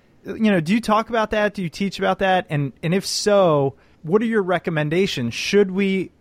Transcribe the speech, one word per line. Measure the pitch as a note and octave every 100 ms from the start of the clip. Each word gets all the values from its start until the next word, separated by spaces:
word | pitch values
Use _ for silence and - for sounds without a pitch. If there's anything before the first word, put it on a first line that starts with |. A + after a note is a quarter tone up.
| _ _
You | - - G#3+
know, | F#3+
do | D#3
you | A3+
talk | A3 A3 A3
about | A#3 G#3+
that? | G#3+ G#3
Do | G3+
you | E3+
teach | - G3 -
about | G3 F#3
that? | F#3+ F#3 -
And, | D3 C#3 -
and | D#3
if | F#3+ -
so, | - G#3 G3+ F3+ D3 C#3 - _ _
what | D#3 G#3
are | A3+
your | A3
recommendations? | F#3 F3 - D#3 D3 E3+ G3 - A#2
Should | - - G3+ G3+
we, | F#3 G3 F#3+ - -